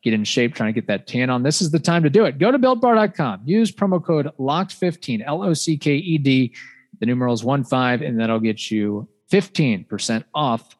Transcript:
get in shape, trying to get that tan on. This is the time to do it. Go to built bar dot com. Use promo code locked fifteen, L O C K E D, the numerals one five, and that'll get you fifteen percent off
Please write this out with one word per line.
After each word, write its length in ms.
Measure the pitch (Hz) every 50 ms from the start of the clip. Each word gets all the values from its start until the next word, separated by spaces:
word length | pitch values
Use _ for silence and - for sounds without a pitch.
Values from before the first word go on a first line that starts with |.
get 120 | _ 120 110
in 100 | 107 107
shape, 280 | - - 131 120 120 120
trying 200 | - 113 110 110
to 60 | 113
get 80 | 107
that 200 | - 104 95 -
tan 220 | - - 123 127 127
on. 140 | 127 123 123
This 180 | 143 156 -
is 100 | 190 160
the 80 | 151 165
time 240 | - - 170 170 165
to 60 | 147
do 160 | 135 208 226
it. 120 | 156 143
Go 140 | 139 170 214
to 60 | 262 277
built 220 | 247 262 254 233
bar 120 | 247 247 233
dot 200 | 220 214 202 -
com. 240 | - 160 123 101 92 110
Use 260 | 139 180 220 226 208
promo 320 | - - 202 196 185 175 -
code 260 | - 165 151 143 147 -
locked 360 | - 131 135 147 170 190 190 -
fifteen, 480 | - - 180 165 - - - 123 107
L 200 | 110 139 147 165 196
O 100 | 196 165
C 240 | 147 - - 160
K 180 | 143 - 151 143
E 220 | 139 196 180 165
D, 360 | 156 139 139 131 131 131 113 - - - - - - _ _ - -
the 60 | 110
numerals 360 | 117 123 127 127 123 120 110
one 220 | 113 120 139 143 127
five, 380 | - - 127 127 123 123 120
and 180 | 147 147 120 113
that'll 220 | 113 113 113 113
get 280 | 110 110 107 110 - -
you 380 | 110 107 104 104 104 104 113 - _ _ _ _
fifteen 560 | - 202 190 - _ - 160 131 110 90 -
percent 400 | _ 110 101 - - 117 113 - _ -
off 400 | 147 151 131 113 113 - _ -